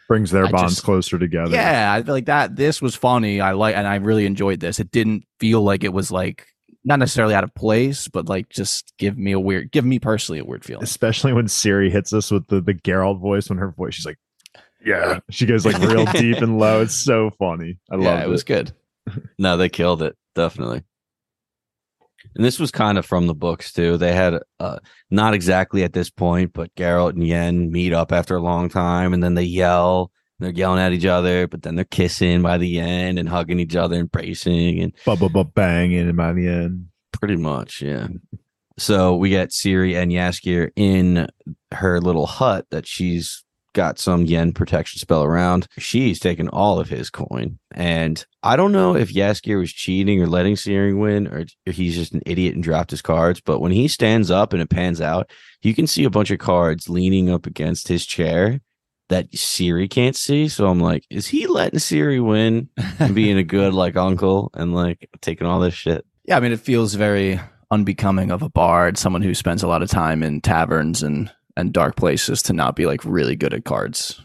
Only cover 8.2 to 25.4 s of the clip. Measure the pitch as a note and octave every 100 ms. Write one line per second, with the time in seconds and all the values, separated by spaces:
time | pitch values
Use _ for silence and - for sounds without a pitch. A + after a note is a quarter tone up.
8.2 | E2 F#2+ - - G2 - - - G2+ G2
9.2 | G2 G2 F#2+ F#2+ - D3+ B2 B2 A#2 G#2+
10.2 | - D#2 - A#1+ - A#1+ A2+ - A2+ -
11.2 | C#3 A#2+ G#2+ - G#2+ G2 F#2+ G2+ - G#2+
12.2 | - G2+ - G2 F2 F2+ F#2+ F#2 F#2+ G2
13.2 | G2 G2+ - F#2 G2 E2 F2+ - D#2 D2+
14.2 | _ _ - - _ _ - F2+ F2 F2+
15.2 | - - B2 A2+ A2 F#2 G2+ A2+ A2 A2
16.2 | A#2 A2+ A#2 A2 G#2+ A2 A2+ - C#3 A2+
17.2 | A2 - F#2 E2+ E2 F2+ - F#2+ F2+ F2
18.2 | E2 D3 - A2+ - - _ _ - G2
19.2 | - - F#2+ F2 F2+ - F2 E2 D#2 -
20.2 | _ - E2 - A#1 A#1+ - _ _ _
21.2 | _ _ _ _ _ _ _ _ _ _
22.2 | - - B2 D3+ D3+ - G#2+ G2 - F2+
23.2 | F2 D2 E2+ - - - E2+ E2+ F2 F2+
24.2 | F2+ E2 - - F2 - - _ - G2
25.2 | A2 G#2